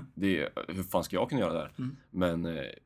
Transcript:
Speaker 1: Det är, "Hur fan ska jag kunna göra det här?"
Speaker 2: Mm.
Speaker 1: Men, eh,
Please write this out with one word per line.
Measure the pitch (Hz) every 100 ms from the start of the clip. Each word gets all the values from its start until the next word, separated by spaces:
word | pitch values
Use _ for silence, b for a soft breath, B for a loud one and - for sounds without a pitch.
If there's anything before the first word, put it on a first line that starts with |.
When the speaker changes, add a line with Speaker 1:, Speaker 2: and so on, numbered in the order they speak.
| 127
Speaker 1:
Det | - 98 87
är, | 71 - -
"Hur | 92
fan | 95 95
ska | 82 90
jag | 120
kunna | 139
göra | 92
det | 82
här?" | 73 -
Speaker 2:
Mm. | 127 131 -
Speaker 1:
Men, | 90 90 85 85
eh, | 80 62 -